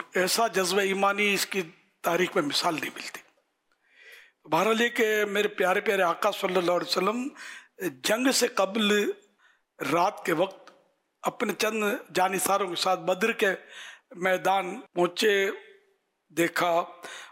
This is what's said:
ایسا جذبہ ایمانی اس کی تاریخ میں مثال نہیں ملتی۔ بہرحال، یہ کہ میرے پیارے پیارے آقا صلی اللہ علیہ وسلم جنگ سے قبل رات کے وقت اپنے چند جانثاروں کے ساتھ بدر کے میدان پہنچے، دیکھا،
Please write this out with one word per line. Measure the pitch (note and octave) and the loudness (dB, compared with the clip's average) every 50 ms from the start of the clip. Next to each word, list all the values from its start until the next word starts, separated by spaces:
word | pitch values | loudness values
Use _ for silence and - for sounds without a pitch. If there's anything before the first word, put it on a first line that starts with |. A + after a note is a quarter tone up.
| - - - | -6 -2 0
ایسا | F#3+ F3+ F3+ - A3 A#3 | 0 0 2 2 2 0
جذبہ | A3 E3+ F#3+ F#3+ F3 F#3+ G3+ | 2 2 0 0 2 2 0
ایمانی | G3 G3 F#3+ G3 G3 G3 G3+ G3+ G#3 G3+ G3 | 2 0 2 2 2 2 2 2 2 2 2
اس | F3+ - | 0 -2
کی | - - G3 E3+ D#3+ - _ _ _ _ _ | -2 -4 -6 -6 -6 -10 _ _ _ _ _
تاریخ | - - E3+ E3+ F3+ E3 - | -2 0 0 2 0 0 0
میں | G3 D#3 | 0 -2
مثال | C#3+ - - - F3 E3 | 0 -2 -2 0 0 -2
نہیں | C#3+ E3 E3+ - | -2 -4 -8 -10
ملتی۔ | - - - - - - _ _ _ _ _ _ _ _ _ _ _ _ _ _ - - - - - - - _ _ - D#3 | -12 -14 -14 -14 -16 -18 _ _ _ _ _ _ _ _ _ _ _ _ _ _ -20 -20 -20 -20 -20 -20 -20 _ _ -6 -2
بہرحال، | D3+ D#3+ F#3+ A3 A3+ A3 | 0 2 4 4 2 2
یہ | A#3 A#3 | 2 0
کہ | A#3 - A3+ G#3+ G#3+ G#3+ G#3 | 2 2 2 2 2 2 0
میرے | G#3 G3 G3+ G3+ | 0 0 0 0
پیارے | G#3 G#3 - F#3+ F3+ F#3 G3+ | 0 0 0 2 2 2 2
پیارے | G3 A3 G3+ F#3+ | 0 0 2 2
آقا | F#3 E3+ E3+ - - G#3 | 2 2 2 2 0 0
صلی | G3 - - F#3 F3+ | 0 0 -2 0 0
اللہ | F#3 F3 E3+ | 2 2 2
علیہ | F3+ F3 E3 | 2 0 0
وسلم | - - F#3+ F3+ G3 A3 B3 B3 C#4+ - - - - - - - _ _ - F#3+ F3 C3+ B2+ - | -2 -2 0 0 0 0 -2 -4 -8 -10 -12 -16 -16 -16 -18 -20 _ _ -8 -8 -8 -6 -4 -2
جنگ | - G#3 A#3 B3+ C4+ | -2 0 2 2 2
سے | B3 - B3 | 2 2 0
قبل | - - - F#3+ F#3+ G3 A#3 G#3 G3+ G#3 G#3 G3+ E4 - - - _ _ _ _ _ _ _ _ _ _ - - C3 | 0 0 0 -2 0 0 0 2 2 2 2 2 0 -4 -6 -12 _ _ _ _ _ _ _ _ _ _ -8 -4 0
رات | C#3+ E3+ F3 G3+ - - - | 2 2 2 2 0 -2 -4
کے | - E3+ | -2 0
وقت | D#3 F#3 F#3+ - - - - - _ _ _ _ _ _ _ _ _ | 0 0 -2 -2 -8 -20 -20 -20 _ _ _ _ _ _ _ _ _
اپنے | - G3+ - - A#3+ G#3 F#3 | -6 -6 -4 -2 -2 -4 -2
چند | - A3 G#3+ A3 A3 G#3 G3+ A3 C#4+ - - D#3 | -2 -2 -2 0 -2 -2 -2 -2 -4 -6 -4 0
جانثاروں | F3+ F#3 F#3 - F3+ - - F#3+ G3 G3+ | 0 0 2 0 0 0 0 0 0 0
کے | F3+ E3+ | -2 -4
ساتھ | - - F#3+ F#3 F3 | -2 0 0 0 0
بدر | E3 F3 F#3 F3+ G#3+ A3+ | 0 -2 0 0 0 0
کے | A3+ A#3 A3 G3 F3+ - - - - - - - - - _ _ | 0 2 0 0 0 -2 -6 -16 -20 -20 -18 -20 -20 -20 _ _
میدان | - F3+ F3 F#3+ F#3 F3+ - F#3 F#3+ G3 F#3 F3+ F#3+ B3 C#4+ - - | -10 -4 0 0 0 2 2 2 2 2 0 -2 -6 -10 -14 -6 -2
پہنچے، | F3+ F3 E3+ F3 - A3 G#3+ G3+ G3 G3 G3 - - - - - _ _ _ _ _ _ _ _ _ _ _ | 0 0 0 0 0 2 2 4 4 2 0 -2 -6 -12 -20 -20 _ _ _ _ _ _ _ _ _ _ _
دیکھا، | D#3 D3+ E3+ E3 - - E3+ F3 E3+ E3+ F3+ - - - - - - - - - | -2 0 0 0 0 0 2 2 2 2 0 -2 -6 -16 -16 -16 -16 -16 -18 -20